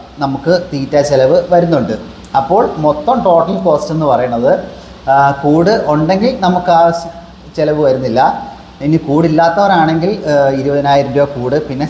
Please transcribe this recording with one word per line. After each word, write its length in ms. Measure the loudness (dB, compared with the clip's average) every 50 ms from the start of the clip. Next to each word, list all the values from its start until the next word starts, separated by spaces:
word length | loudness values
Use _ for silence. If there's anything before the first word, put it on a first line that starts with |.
| -20 -20 -8 -6
നമുക്ക് 420 | -6 -4 -4 -4 0 0 0 0 -2 -4 -6
തീറ്റ 280 | -8 -6 0 0 0
ചെലവ് 420 | 2 2 2 2 4 4 2 2 2 2
വരുന്നുണ്ട്. 440 | 2 2 2 2 0 0 0 -2 -6 -8 -8 -16 -18 -20 -18 -4 -4
അപ്പോൾ 320 | -4 0 0 0 0 0 0 -4
മൊത്തം 460 | -2 0 0 0 0 -2 -2 -2 0 2
ടോട്ടൽ 340 | 2 2 2 2 0 -4 -2 0
കോസ്റ്റ് 280 | 0 0 0 -2 -4 -4
എന്ന് 120 | -2 0
പറയുന്നത്, 540 | 0 0 0 0 -2 -2 0 0 0 0 0 -2 -10 -16 -18 -18 -20 -20 -10 -2 2
ആ, 220 | 2 4 4 2 0 0 0
കൂട് 400 | 2 2 4 4 2 0 0 0
ഉണ്ടെങ്കിൽ 520 | 0 0 0 0 0 0 0 0 -2 -2 0
നമുക്ക് 320 | 0 0 0 0 0 2
ആ 200 | 4 4 4 2
സ്-, 160 | 2 -2 -8 -10 -14 -16 -20 -20 -20 -20 -20 -12 -4
ചെലവ് 260 | -2 -2 0 0 2
വരുന്നില്ല. 640 | 2 0 0 0 -2 -2 0 2 2 2 0 -4 -10 -14 -16 -20 -20 -20 -16 -6
ഇനി 160 | -2 0 0
കൂടില്ലാത്തവരാണെങ്കിൽ, 1300 | 0 0 0 0 2 2 2 2 2 2 2 2 2 2 2 2 2 2 2 0 0 -2 -2 -4 -4 -2 0
ആ, 180 | 2 2 2 2
ഇരുപതിനായിരം 640 | 0 0 -2 -2 -2 0 2 2 2 2 2 2 0
രൂപ 140 | 0 0
കൂട്. 400 | 0 -2 -6 -4 -2 -2 -2 -2
പിന്നെ 180 | -4 -6 -6 -6 -6